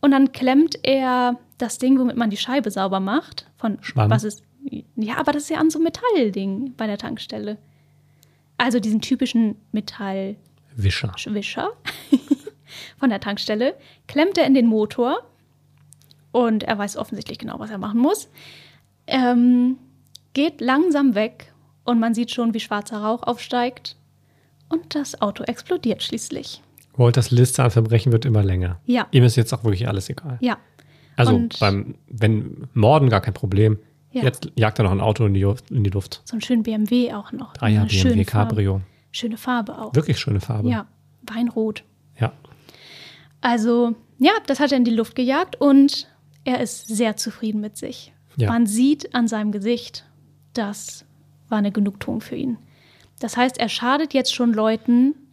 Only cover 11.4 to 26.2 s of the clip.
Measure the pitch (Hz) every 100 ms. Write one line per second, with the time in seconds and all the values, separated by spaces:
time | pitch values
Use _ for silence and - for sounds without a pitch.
11.4 | 202 - 392 480 - - - 262 - 269
12.4 | - _ _ - - - 269 196 208 202
13.4 | - 214 254 370 - _ - 285 339 381
14.4 | 277 269 233 220 214 - 240 370 - _
15.4 | _ _ _ _ _ - _ _ _ 247
16.4 | 233 220 - 208 202 - 208 208 214 -
17.4 | 233 - 214 208 202 220 269 415 - -
18.4 | - - - _ _ _ - 262 247 247
19.4 | 247 247 247 262 - _ _ - _ -
20.4 | 311 320 233 269 359 285 277 202 220 -
21.4 | - _ _ _ - 240 226 226 233 -
22.4 | 233 220 - 208 196 214 214 226 - 247
23.4 | - 247 240 247 - - _ _ _ _
24.4 | _ _ _ 330 - 302 277 - 202 196
25.4 | 202 240 - 359 233 202 - 233